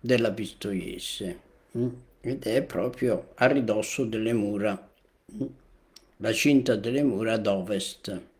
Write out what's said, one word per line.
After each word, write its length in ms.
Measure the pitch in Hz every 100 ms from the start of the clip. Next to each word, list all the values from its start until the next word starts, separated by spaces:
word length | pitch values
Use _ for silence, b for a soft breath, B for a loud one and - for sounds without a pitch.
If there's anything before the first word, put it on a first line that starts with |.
della 320 | 120 123 113
Pistoiese, 1080 | 98 101 - 101 95 90 90 - - 98 87 - _ _ 120
mm? 120 | 123 117 - _
Ed 240 | 135 135
è 180 | 107 127
proprio 720 | 175 - 104 - 127 95 -
a 120 | - 131
ridosso 580 | 139 117 107 107 -
delle 280 | 120 110 110
mura, 580 | 120 101 101 104 98 - _ _ _ -
mm? 120 | 214 135 - _ - _ - _ _
La 140 | 107
cinta 440 | 107 147 139 127 110
delle 260 | 107 131
mura 320 | 147 101 110
ad 120 | 113 104
ovest. 760 | 98 92 101 - - - 92 -